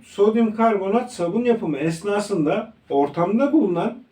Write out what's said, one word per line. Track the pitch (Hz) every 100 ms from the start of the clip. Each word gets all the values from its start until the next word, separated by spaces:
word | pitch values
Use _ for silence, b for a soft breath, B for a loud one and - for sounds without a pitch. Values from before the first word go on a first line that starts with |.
sodyum | - - 208 226 220 214
karbonat | 226 202 190 226 226
sabun | - 170 214 247
yapımı | 220 175 139
esnasında | 160 165 202 208 208 190 151 202 226 - -
ortamda | 139 143 - 180 226 285
bulunan | 302 202 170 208 - -